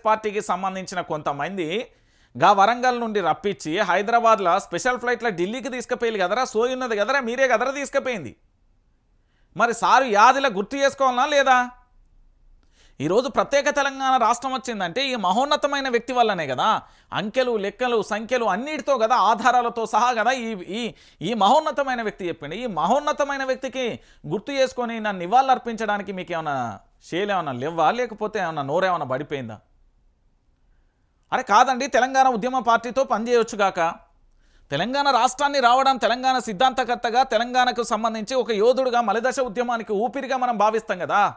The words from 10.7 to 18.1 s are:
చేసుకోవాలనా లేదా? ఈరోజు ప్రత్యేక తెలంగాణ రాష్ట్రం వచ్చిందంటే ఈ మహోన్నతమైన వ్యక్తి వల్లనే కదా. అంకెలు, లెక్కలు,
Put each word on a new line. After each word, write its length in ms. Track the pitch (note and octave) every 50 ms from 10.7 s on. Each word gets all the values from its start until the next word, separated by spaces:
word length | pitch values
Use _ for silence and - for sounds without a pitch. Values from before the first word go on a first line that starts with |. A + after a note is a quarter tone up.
| C#4
చేసుకోవాలనా 500 | C#4 C#4 C4+ C4+ - C4+ B3+ B3 B3 C4+
లేదా? 440 | D4+ D4 C#4 C4 C4 B3+ B3 B3 B3 - - _ _ _ _ _ _ _ _ _ _ _ _ _ _ _ _ _ _ _ _ _ _ _ - C3
ఈరోజు 240 | D#3+ F#3 A#3+ B3+ C#4 -
ప్రత్యేక 320 | - D4 - C#4+ C#4+ C4+ D4 C#4
తెలంగాణ 360 | C#4+ C4+ C#4 C4+ C4+ C4+ C4 C4 B3+ A#3
రాష్ట్రం 280 | G#3+ A#3+ A#3+ - C4 C4
వచ్చిందంటే 460 | B3+ - B3 A3+ G3+ F#3 E3+ E3+ B3+ C#4 C4+
ఈ 20 | B3 A3+ F#3+
మహోన్నతమైన 600 | F3 F#3+ A#3 C4+ D4 D4+ D4+ D4 C#4+ C#4+ C#4 C4+ C4 A#3+
వ్యక్తి 200 | A#3 - - B3+
వల్లనే 280 | B3 A#3 G#3+ G3 E3+ D#3 C3
కదా. 160 | B2+ B2+ F3 A3 G#3 D3+ - - _ _ _ - - C#3+
అంకెలు, 340 | F#3 G#3+ - B3+ B3+ B3 A#3 G#3 F#3+
లెక్కలు, 340 | G3+ - - B3+ B3 A#3+ A3 F#3 -